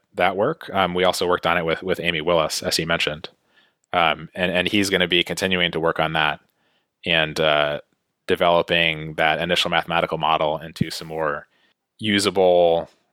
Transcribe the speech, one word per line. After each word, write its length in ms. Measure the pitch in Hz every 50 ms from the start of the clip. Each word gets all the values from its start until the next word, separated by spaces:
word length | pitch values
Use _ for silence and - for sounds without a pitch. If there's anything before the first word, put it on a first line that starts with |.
| _ _ _
that 240 | 92 87 95 95
work. 320 | 95 107 143 165 - - - 95
Um, 200 | 98 95 87 87
we 100 | 90 92
also 220 | 90 90 - 95
worked 200 | 90 90 85 -
on 100 | 85 85
it 80 | 87 82
with, 160 | 82 80 -
with 180 | 92 92 85 -
Amy 220 | - 87 85 78
Willis, 400 | 78 85 87 82 78 76 - -
as 160 | - 90 -
he 80 | - 80
mentioned. 440 | 80 82 82 - 76 76 76 - - _ _ _ _ _ _ _ _ _ _ _ _ -
Um, 360 | 90 82 78 76 76 80 - -
and, 160 | 92 92 92
and 160 | 85 90 90
he's 220 | 87 - 104 98 95
gonna 180 | 95 90 90
be 160 | 87 90 87 85
continuing 480 | - 87 - 98 95 92 90 87 85
to 80 | - 80
work 200 | 80 82 80 -
on 140 | 80 78 80
that 280 | 80 78 76 73 - _ _ _ _ _ _ _ _ _ _ _ _ -
and, 340 | 87 85 82 78 78 76 -
uh, 400 | 80 78 76 73 73 73 73 71 - _ _ _ _ _ _ _ _
developing 840 | - 92 - 90 85 85 85 82 - 87 85 85 80 80 78 78 78 78
that 240 | 82 82 78 78 78
initial 320 | 82 85 87 - - 87
mathematical 460 | 85 80 - - 82 85 82 - 82
model 420 | 80 78 78 80 78 80 76 78 76
into 320 | 80 80 80 - 85 80
some 160 | - - 82
more 400 | 80 80 80 80 76 71 73 - - _ _ _ _ _ _ _ _ _
usable 920 | - 110 107 101 101 98 101 90 98 92 90 90 87 87 85 82 85 80 - _ _ _ _